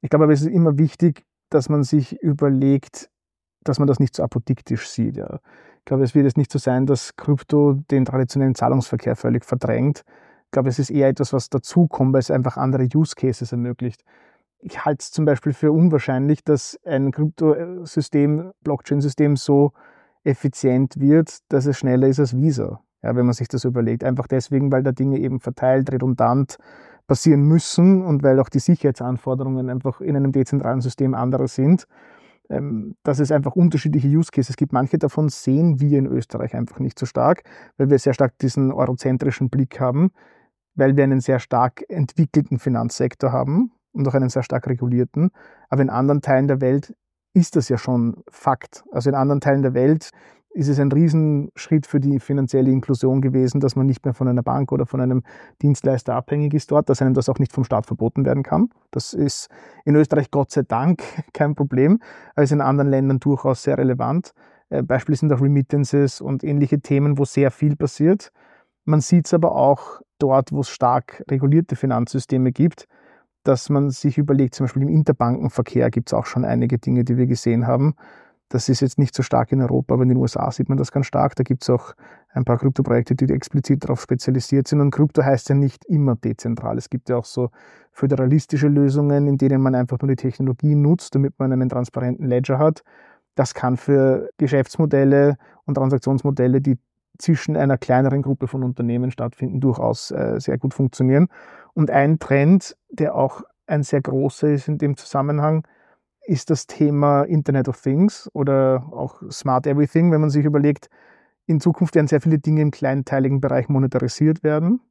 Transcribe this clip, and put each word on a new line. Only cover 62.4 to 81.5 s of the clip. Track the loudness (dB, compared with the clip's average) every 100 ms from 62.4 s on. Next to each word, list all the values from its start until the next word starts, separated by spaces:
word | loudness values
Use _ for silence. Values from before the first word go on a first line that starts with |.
ist | 0
in | 2
anderen | 0 2 2
Ländern | 2 2 0
durchaus | 0 0 -2 -2
sehr | -2 0
relevant. | 0 0 -2 -4 -6 _ _ _ _
Äh, | -6
Beispiele | -2 -2 -2 -2
sind | 0
auch | 2
Remittances | 2 2 0 -2 0 0 0 -2
und | -8 -6
ähnliche | -4 -2 0 0
Themen, | 0 0 2 0
wo |
sehr | -2 0 0
viel | 0 -2
passiert. | -2 -6 0 2 2 -2 _ _ _ _ _
Man | 0 0
sieht's | 4 2 4
aber | 2 2
auch | 2 2 2 -2 -20 _ _
dort, | 2 2 2
wo | -4
es | -6
stark | -2 0 0 -4 -20 -6
regulierte | -2 2 2 2 -4
Finanzsysteme | -2 -2 -2 -4 -4 0 0
gibt, | 2 0 0 -20 _ _ _ _ _
dass | 0 0 0
man | 0 0
sich | -2 -2 -2
überlegt, | 0 2 0
zum | -2
Beispiel | -4 -2
im | 0
Interbankenverkehr | 2 2 0 0 0 -4 -4 -4 0 0
gibt's | -2 -2
auch | -4 -4
schon | -4
einige | -2 -2 0 -2
Dinge, | -2 -2
die | 0 0
wir | 0
gesehen | 0 0 0 0
haben. | 2 0 -2 -12 -20 _ _ _
Das | -6 -2
ist | 0
jetzt | 0 0
nicht | -2
so | -2
stark | -2 0 0
in | 0
Europa, | 0 -2 0
aber | 0
in | 2
den | 2
U | 0
S | -2
A | -6
sieht | -4 -4
man | -2
das | -2
ganz | -4 -2
stark. | 0 -2 -2
Da |
gibt's | -4